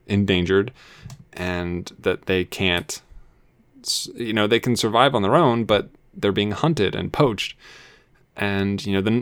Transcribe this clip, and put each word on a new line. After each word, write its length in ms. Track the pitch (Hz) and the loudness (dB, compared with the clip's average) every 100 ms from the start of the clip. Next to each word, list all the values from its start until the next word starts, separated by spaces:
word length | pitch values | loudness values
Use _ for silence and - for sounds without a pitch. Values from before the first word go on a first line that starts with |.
| - | -4
endangered 680 | 101 101 92 87 98 117 - - - - - - | 0 2 2 2 2 0 -6 -20 -20 -20 -20 -18
and 580 | - 90 90 87 87 90 - | -8 -6 -4 -4 -6 -8 -6
that 260 | 95 90 - | -4 -4 0
they 180 | 92 | -2
can't, 580 | 90 - 95 87 80 - - - - _ _ _ _ - | -2 -2 0 0 -4 -12 -14 -20 -20 _ _ _ _ -14
s-, 260 | - - - - | -6 -6 -6 -8
you 180 | 120 | -4
know, 140 | 110 104 | 0 2
they 120 | 113 | 2
can 160 | 127 117 | 2 0
survive 380 | 113 117 135 | 2 4 4
on 80 | 123 | 4
their 140 | 98 147 | 2 4
own, 280 | 151 117 107 | 4 2 2
but 240 | 104 - _ _ | 0 0 _ _
they're 180 | 98 101 | -4 0
being 200 | 98 104 | 0 0
hunted 440 | 101 156 156 98 101 | 0 0 0 0 -2
and 180 | 95 | -4
poached. 420 | - 143 101 - - - - - - _ _ _ - | 0 0 0 -8 -12 -20 -20 -20 -20 _ _ _ -6
And, 480 | 101 98 98 101 - | -2 0 0 -2 -2
you 80 | |
know, 80 | 98 | 0
the, 200 | 101 117 | 0 0